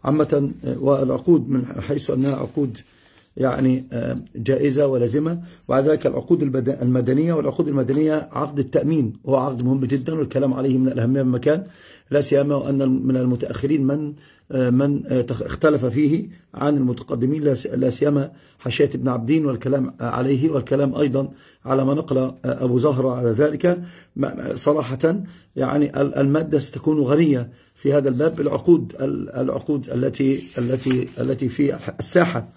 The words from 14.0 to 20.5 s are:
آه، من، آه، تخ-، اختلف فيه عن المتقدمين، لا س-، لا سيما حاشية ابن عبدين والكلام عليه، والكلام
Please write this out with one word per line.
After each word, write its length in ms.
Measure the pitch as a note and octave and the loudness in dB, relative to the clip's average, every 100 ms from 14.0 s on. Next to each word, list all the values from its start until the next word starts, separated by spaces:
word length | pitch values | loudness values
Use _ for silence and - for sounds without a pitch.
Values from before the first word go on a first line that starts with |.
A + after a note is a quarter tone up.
| D3 D3 - _ _ | -4 -10 -20 _ _
آه، 180 | C3 B2 | 0 2
من، 340 | B2+ C#3+ C#3+ - | 4 2 0 0
آه، 140 | C3 | -2
تخ-، 220 | B2 A2+ | -2 -4
اختلف 420 | - - D#3 C#3+ B2 | -6 0 2 2 0
فيه 440 | A#2 D3+ E3 - - _ | 0 2 0 -4 -16 _
عن 240 | - C#3+ C#3+ | -4 0 2
المتقدمين، 680 | B2+ A#2+ - B2+ B2+ D3+ | 0 -2 -6 -2 -2 0
لا 100 | D3 | 0
س-، 140 | C3 - | 0 -2
لا 220 | B2+ C3 | -2 -2
سيما 420 | B2 D3 C#3+ C#3 - _ _ | 0 0 2 -2 -10 _ _
حاشية 300 | B2+ - C#3+ C3 | -6 0 0 0
ابن 120 | B2+ | -2
عبدين 380 | B2 A2+ D#3+ D3 | -2 0 0 2
والكلام 480 | A#2+ B2+ C3+ B2+ - | -2 -2 -2 -2 -4
عليه، 500 | A#2 A#2+ C3 C3+ | -6 -2 0 2
والكلام 460 | D#3+ | 2